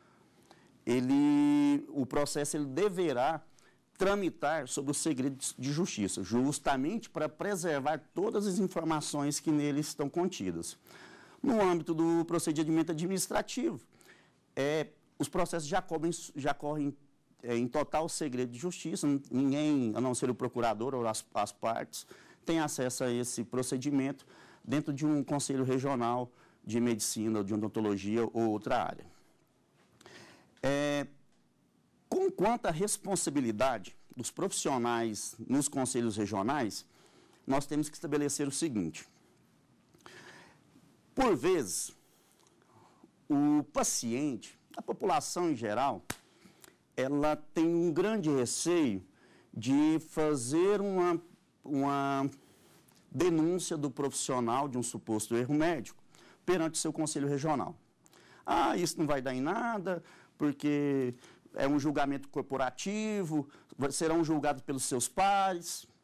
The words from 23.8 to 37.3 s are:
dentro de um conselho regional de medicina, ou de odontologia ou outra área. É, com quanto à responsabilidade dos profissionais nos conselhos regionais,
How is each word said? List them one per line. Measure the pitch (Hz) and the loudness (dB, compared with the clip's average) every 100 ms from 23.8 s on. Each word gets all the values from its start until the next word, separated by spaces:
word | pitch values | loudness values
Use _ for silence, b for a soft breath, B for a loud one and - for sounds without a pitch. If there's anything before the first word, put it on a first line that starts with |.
| 135 143 135 139 - B B B | 0 0 0 -4 -12 B B B
dentro | - 139 151 | -2 -2 0
de | 135 151 | 0 2
um | 147 | 2
conselho | 135 147 - 139 | 2 -2 0 0
regional | 131 131 139 135 117 123 123 b b b - | 2 2 0 0 0 0 -4 b b b -4
de | 113 | 0
medicina, | 120 110 - - 110 110 | 2 2 -2 -2 0 0
ou | |
de | 98 | 0
odontologia | 104 107 113 107 101 98 110 | -2 -2 0 0 0 0 0
ou | 113 113 113 | 0 2 0
outra | 107 - 123 | 0 4 4
área. | 95 - - - _ _ _ _ _ _ _ _ B B B B B _ | 4 -6 -12 -20 _ _ _ _ _ _ _ _ B B B B B _
É, | 131 143 147 143 139 - _ _ _ _ _ _ _ _ _ | 0 2 0 -2 -4 -10 _ _ _ _ _ _ _ _ _
com | 370 381 | 0 0
quanto | - 185 233 196 | 2 2 2 0
à | |
responsabilidade | 156 208 - 180 185 - 143 120 104 131 117 90 - - - | 0 -2 -2 -2 -2 0 0 0 2 0 0 -6 -18 -18 -10
dos | 117 | -10
profissionais | - 185 - 160 135 117 117 117 104 - - 110 | -4 -4 -2 0 0 2 0 0 -4 -8 -10 0
nos | 135 139 | 2 2
conselhos | 135 127 127 117 104 | 0 0 0 0 0
regionais, | 104 107 101 143 113 - - b b b b | -2 0 0 0 -2 -4 -14 b b b b